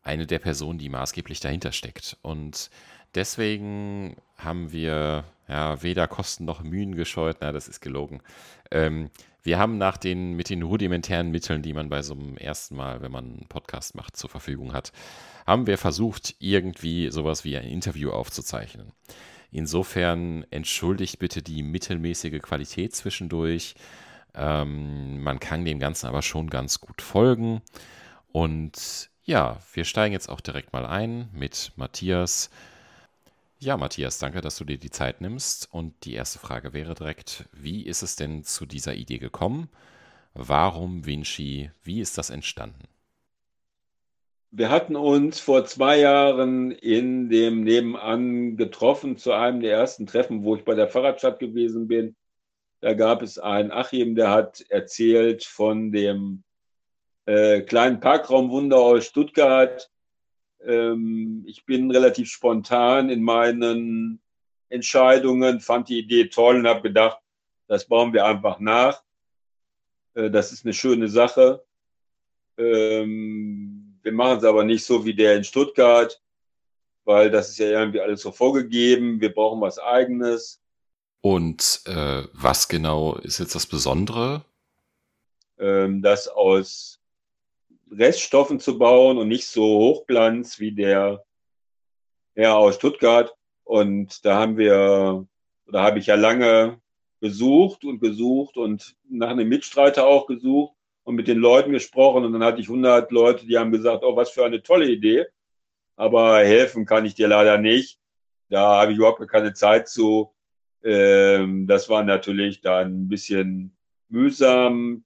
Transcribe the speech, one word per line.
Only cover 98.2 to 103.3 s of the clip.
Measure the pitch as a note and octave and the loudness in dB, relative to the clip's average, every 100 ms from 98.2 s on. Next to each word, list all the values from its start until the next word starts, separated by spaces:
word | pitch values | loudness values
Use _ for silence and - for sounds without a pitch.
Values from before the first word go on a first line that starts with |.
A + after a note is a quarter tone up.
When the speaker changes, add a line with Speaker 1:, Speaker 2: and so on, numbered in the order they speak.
| A#2+ C3+ C#3 B2 | 0 0 -2 -6
Speaker 2:
und | A2 G#2+ - _ _ | -4 -6 -10 _ _
nach | B2 A#2 | -6 0
einem | B2 A2+ | 0 2
Mitstreiter | C#3+ - C#3 C#3 C#3+ C3+ | 0 0 6 6 6 6
auch | C#3 C#3 | 6 2
gesucht | A#2+ B2+ C#3+ D3 _ _ _ | -4 0 0 0 _ _ _
und | A#2+ A#2 | -8 -4
mit | A2 | 0
den | A#2 | 4
Leuten | A#2+ B2+ C#3+ | 6 6 4
gesprochen. | C3+ - B2+ C3+ B2+ | -4 -4 4 6 6
Und | A#2+ | 0
dann | A2+ A#2 | 2 0
hatte | A#2 | 0
ich | G#2 | -6
hundert | B2+ B2+ A#2+ A#2 | 0 4 4 4
Leute, | A#2+ A#2+ | 4 4